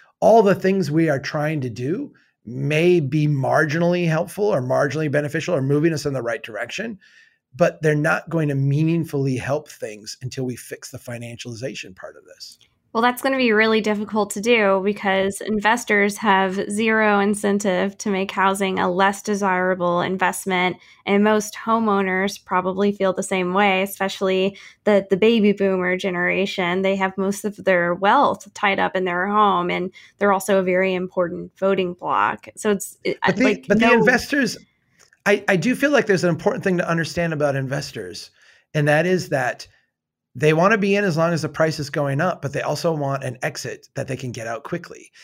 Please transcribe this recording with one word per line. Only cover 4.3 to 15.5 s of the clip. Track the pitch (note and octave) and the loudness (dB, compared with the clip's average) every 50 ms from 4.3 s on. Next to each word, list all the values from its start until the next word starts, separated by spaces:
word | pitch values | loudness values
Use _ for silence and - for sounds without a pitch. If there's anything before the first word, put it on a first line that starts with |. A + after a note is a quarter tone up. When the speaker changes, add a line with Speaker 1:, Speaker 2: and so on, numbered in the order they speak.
| - G3 G#3 | -4 -2 -2
Speaker 1:
or | G#3 - C3+ | 0 0 0
marginally | B2+ B2+ C3 C3 C#3+ C#3+ B2 D#3 D#3 D3+ | 0 0 0 0 0 0 0 -2 -2 0
beneficial | C3+ D3 D3 C#3+ D3+ E3 D3+ F3 F3+ | 0 -2 -2 -2 -4 -4 -2 -2 -2
or | C#3 | 0
moving | C3 C3+ C#3+ D3 D#3 E3+ | 0 2 2 2 2 2
us | D#3+ C#3 - | 0 0 -4
in | D3 C3+ | -4 -4
the | B2+ | -4
right | A#2 A#2 A#2 A2 | -4 -4 -6 -6
direction, | - A#2 G#2+ G2+ A#2+ - - - G#3+ A#3 G#3 - _ _ _ - - _ _ _ _ _ - | -8 -10 -10 -10 -8 -8 -8 -10 -10 -10 -12 -14 _ _ _ -20 -20 _ _ _ _ _ 0
but | B2+ E3+ - - - | 2 2 2 2 0
they're | D#3 D#3 D3+ | 0 2 2
not | D3 D3 D#3+ F3 - - E3 | 2 2 0 0 -2 -4 -4
going | E3 E3 D#3 D3 | -2 -2 -2 0
to | C#3 | 0
meaningfully | C#3 C#3 C#3 C#3 D3+ D#3+ D#3+ E3 E3+ D#3 - D3 C#3 C3+ C#3 B2+ | 0 0 2 2 2 2 2 2 0 -2 -2 -2 -2 -2 -2 -2
help | A#2 - B2 C#3 D#3 - - | -2 -2 -4 -4 -4 -6 -10
things | - - - A2+ G#2+ G#2 G#2 - - - | -14 -12 -12 -12 -12 -14 -16 -16 -16 -12
until | B2+ B2 - C3+ B2+ | -12 -12 -8 -8 -8
we | B2+ A#2+ | -8 -8
fix | - - - C3 - - - | -10 -12 -16 -16 -16 -16 -18
the | - A#2 | -18 -16
financialization | - - A#2+ A#2 A#2 A#2 A#2 - - B2 A#2 A2 C3 A#2 G#2+ - - G2+ F#2 | -14 -14 -12 -12 -12 -14 -14 -14 -14 -14 -12 -10 -10 -10 -10 -12 -14 -16 -18
part | - - D2+ D2+ | -18 -20 -20 -20
of | D2+ _ | -20 _
this. | - - _ - - - _ _ _ _ _ _ _ | -20 -20 _ -20 -20 -20 _ _ _ _ _ _ _
Speaker 2:
Well, | - A3+ | -4 0
that's | A#3 B3+ B3+ B3+ | 0 0 0 0
gonna | - C4+ C4+ C4 | -2 -2 0 2
be | B3+ A#3+ | 2 2
really | G#3 G#3+ A3 A3 A3 A3 | 4 4 4 4 2 2
difficult | G#3 G#3+ G#3 G3+ G#3+ G#3 G#3 A3 G3+ G3+ | 2 0 -2 -2 -4 -4 -2 -2 -2 -2
to | - G#3 | -4 -4
do | G3 A#3+ A#3+ A3+ G#3 G3 F#3+ F#3+ F#3 | 0 2 2 4 4 2 2 2 0
because | G#3 G#3 G#3 - G3 F#3+ F#3+ F#3+ G3 G3 - | -2 -2 -2 -2 0 0 0 0 -2 -2 -6
investors | - - | -6 -4